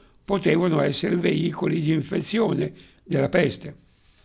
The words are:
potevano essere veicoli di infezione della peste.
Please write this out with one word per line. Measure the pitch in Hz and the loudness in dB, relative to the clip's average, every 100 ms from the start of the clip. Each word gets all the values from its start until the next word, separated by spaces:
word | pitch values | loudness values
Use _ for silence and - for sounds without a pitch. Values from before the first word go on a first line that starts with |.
| - _ - | -20 _ -4
potevano | 196 175 160 180 151 | 0 2 2 2 2
essere | 143 - 160 175 | 0 0 0 0
veicoli | 170 - 165 151 175 160 | 2 0 -2 -2 -2 0
di | 151 | 0
infezione | 160 - 175 - 220 196 135 147 - - _ | 0 0 -4 -2 0 0 0 -4 -6 -20 _
della | - 139 135 | -4 -2 0
peste. | 180 143 - 147 - - _ _ _ | 2 0 -2 -12 -18 -20 _ _ _